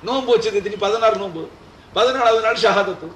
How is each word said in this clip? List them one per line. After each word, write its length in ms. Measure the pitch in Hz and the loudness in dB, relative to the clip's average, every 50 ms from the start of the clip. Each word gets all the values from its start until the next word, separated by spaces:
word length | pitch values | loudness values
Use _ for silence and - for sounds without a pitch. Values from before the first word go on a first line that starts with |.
| - | -4
நோன்பு 240 | 208 254 269 262 240 | -2 -2 -2 2 2
வச்சது 260 | 240 214 - 220 196 202 | 2 2 2 0 -2 -2
எத்தனை? 180 | 185 208 208 190 202 | -4 -4 -6 -2 -2
பதினாறு 300 | 196 214 226 226 220 208 190 | -2 0 2 2 2 2 2
நோன்பு. 220 | 196 190 165 160 156 - - - - - - - - - - | -6 -8 -8 -10 -12 -12 -16 -20 -20 -20 -20 -20 -20 -8 -2
பதினாலாவது 460 | 190 220 254 262 269 240 233 226 226 220 | 0 0 0 0 2 2 2 2 2 0
நாள் 160 | 220 226 - 220 | 0 -2 2 2
ஷஹாதத்து. 440 | 214 190 202 196 196 180 - 160 165 - | 2 2 2 0 -2 -4 -8 -12 -16 -16